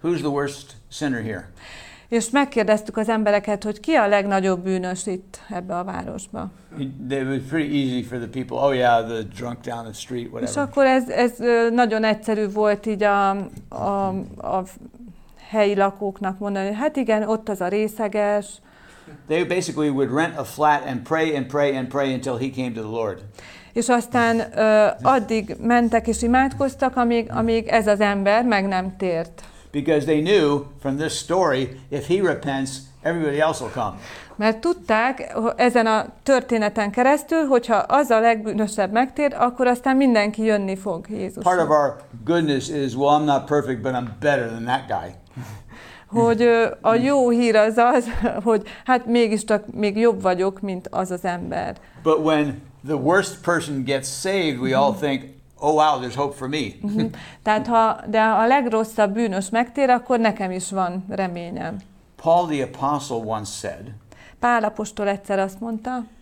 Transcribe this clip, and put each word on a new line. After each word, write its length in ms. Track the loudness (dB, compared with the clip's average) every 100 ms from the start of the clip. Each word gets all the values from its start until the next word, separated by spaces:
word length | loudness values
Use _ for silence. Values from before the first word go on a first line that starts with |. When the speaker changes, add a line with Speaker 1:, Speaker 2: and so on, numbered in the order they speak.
Speaker 1:
"Who's 160 | -2 -2
the 100 | -2
worst 480 | -2 -4 -6 -18 -20 -18
sinner 320 | -6 -4 -2
here?" 280 | -4 -8 -10 -20 -20 -20 -20 -20 -4
Speaker 2:
És 180 | -2 0
megkérdeztük 680 | 0 0 0 2 0 0 -4
az 120 | -2
embereket, 560 | 0 2 0 0 -4
hogy 160 | -4 -6
ki 140 | 2
a 140 | 2 4
legnagyobb 520 | 2 2 0 0 -2
bűnös 440 | -2 -4 -4 -6 -6
itt 340 | -8 -10 -20 -12
ebbe 260 | -10 -6 -8
a 60 |
városba. 680 | -6 -8 -10 -12 -12 -12 -12 -14 -18 -10
Speaker 1:
It, 100 | -10 -10 -6
it 120 | -4 -2
was 120 | -4 -4
pretty 340 | -4 -2 0
easy 200 | 0 -2
for 160 | -6 -8
the 80 | -8
people, 280 | -8 -6 0 2
"Oh, 80 |
yeah, 300 | 4 4 4
the 180 | 2 -6 -8 -10
drunk 220 | -10 -10
down 240 | -10 -10
the 80 | -10
street," 320 | -14 -10 -8
Speaker 2:
És 60 | -8
Speaker 1:
whatever. 360 | -8 -6 -4 -2
Speaker 2:
akkor 160 | 2
ez, 240 | 4 4 2
ez, 320 | 0 0 0
ö, 300 | 2 2 4
nagyon 340 | 2 2 2
egyszerű 440 | 0 0 -2 -2 -2
volt 360 | 2 2 2 -2
így 160 | 0
a, 280 | 2 4 2 0 -6 -14 -14
a, 380 | -6 -4 -2 -2 -4 -8 -10
a 280 | -4 -4 -6 -16 -20 -20 -20 -20 -20 -20 -6
helyi 260 | 0 2
lakóknak 640 | 4 2 0 -8 -4 -6 -4
mondani, 280 | -4 -4 -4
hogy 100 | -2
"Hát 200 | -2 -2
igen, 260 | 0 0 2
ott 200 | -2 -2
az 120 | -4
a 80 | -2
részeges." 800 | 0 -2 -4 -4 0 0 0 -4 -18 _ -20 -20 -20 -20 -20 -2
Speaker 1:
They 180 | -2
basically 440 | 0 -2 -2 -2 0
would 260 | 2 0
rent 240 | 0 -2 -4
a 60 |
flat 420 | -10 0 2 2 0
and 120 | -8
pray 360 | -2 0 0 0
and 100 | -2
pray 300 | 0 0 0
and 100 | -4
pray 260 | -2 -2
until 220 | -2 -4 -4
he 120 | -4
came 220 | -4 -6
to 80 | -6
the 100 | -6
Lord. 280 | -4 -4 -6 -14 -20 -20 -20 -8
Speaker 2:
És 160 | -4 2
aztán, 540 | 0 2 0 2 0 -2 0
ö, 300 | 4 6 4 2
addig 540 | 2 2 2 -4 -4 -6
mentek 460 | 2 2 4 2 0
és 140 | -2
imádkoztak, 720 | 2 4 2 0 -4 0 -2 0
amíg, 340 | 2 0 0
amíg 360 | -2 0 0 2
ez 180 | 2 2
az 140 | 2
ember 440 | 2 2 2 4
meg 220 | 4 0 0
nem 280 | -2 -4 -4
tért. 460 | -2 -2 -4 -12 -20 -20 -6
Speaker 1:
Because 320 | -4 2 2
they 160 | 4 0
knew 400 | 4 4 4 2 -4 -8
from 160 | -6 -4
this 160 | -4
story, 560 | -6 -2 2 2 2 -2 -8 -10
if 160 | -8 0
he 140 | 2
repents, 480 | 2 0 -4 -4 -4 -8 -16 -6
everybody 380 | -4 -2 -2 2
else 220 | 0 0
will 80 | -6
come. 200 | -4 -6 -6 -16 -18 -18 -2
Speaker 2:
Mert 220 | -2 0
tudták, 760 | -2 -2 0 2 2 -2 -6
ho-, 180 | -4 -2 2
ezen 300 | 4 4 2
a 200 | 2 -2 -8
történeten 680 | 2 2 2 0 0 0 -2
keresztül, 560 | 2 4 2 2 0 4
hogyha 280 | 2 4 0
az 340 | 4 2 4
a 100 | 4
legbűnösebb 720 | 4 2 -2 -2 -2 0 0
megtér, 420 | 0 0 0 -2 2
akkor 280 | -2 2 0
aztán 300 | 2 2 4
mindenki 460 | 4 4 2 0
jönni 340 | 0 2 0 -6
fog 300 | -6 -8 -8
Jézushoz. 340 | -8 -8 -2
Speaker 1:
Part 160 | 2 2
of 80 | 4
our 280 | 4 4 -2 -16 -10
goodness 440 | 0 2 4 0 -2
is, 260 | -4 -2
"Well, 260 | 2 4 4
I'm 40 |
not 200 | 4 2 2
perfect, 340 | 0 0 -4
but 100 | -2
I'm 140 | -2 -4 -2
better 260 | 0 2 0
than 160 | -6
that 220 | -2 -4 -2
guy." 240 | -6 -6 -16 -20 -16 -14 -16 -18 -20 -20 -20 -4
Speaker 2:
Hogy, 360 | 2 2 4
ö, 240 | 4 4 2 0
a 140 | 2
jó 340 | 2 4 4 4
hír 280 | 4 4 4
az 200 | 4 4
az, 300 | 4 4 0 -2 -2
<laughs> 180 | -2
hogy 180 | 0 0 -2 -12
hát 220 | 0 0 2
mégiscsak 580 | 2 2 0 0 -2 -2
még 220 | -2 -2 4
jobb 260 | 2 4
vagyok, 380 | 0 2 0 -2
mint 280 | -8 -8 -6
az 200 | -4 -4
az 140 | -4
ember. 520 | -4 -6 -6 -6 -6 -10 -18 -4
Speaker 1:
But 160 | 2 2
when 380 | 4 2 0 -4 -14 -16 -4
the 80 |
worst 460 | 0 4 2 2 -4
person 400 | 0 0 -2 -6
gets 220 | -2 -2 -2
saved, 520 | -6 -2 0 0 -2
we 180 | 0 2
all 120 | 2
Speaker 2:
Mhm. 80 | 0
Speaker 1:
think, 240 | -2 -2 -6 -20 _ _
"Oh, 80 | 2
wow, 260 | 4 4 2
there's 120 | -2 -2
hope 180 | -4 -4
for 120 | -6
me." 140 | -4 -4 -6
Speaker 2:
Mhm. 240 | -4 -2 -2 -6 -18 -6
Tehát 240 | 0 0 2
ha, 340 | 2 4 0 -2
de 160 | 2
ha 140 | 4 4
a 40 | 4
legrosszabb 640 | 4 2 0 -2 0 0
bűnös 380 | 2 0 -2 -2
megtér, 400 | -2 -2 0 2
akkor 280 | 2 2 2
nekem 320 | 2 0 -6
is 200 | -6 -6
van 340 | -4 -2 -4 -8
reményem. 680 | -4 -4 -6 -10 -10 -10 -10 -16 -20 _ -6
Speaker 1:
Paul 240 | 2 4 4
the 160 | -2
Apostle 520 | -4 -4 -2 -2 -4 -6
once 340 | -4 -6 -6
said, 400 | -8 -10 -10 -16 -18 -20 -20 -20 -2
Speaker 2:
Pál 260 | 0 2
apostol 440 | 0 -4 -8 -4 -2
egyszer 300 | -2 -2 -2
azt 220 | -2 -6
mondta 300 | -8 -8 -6 -8 -10 -18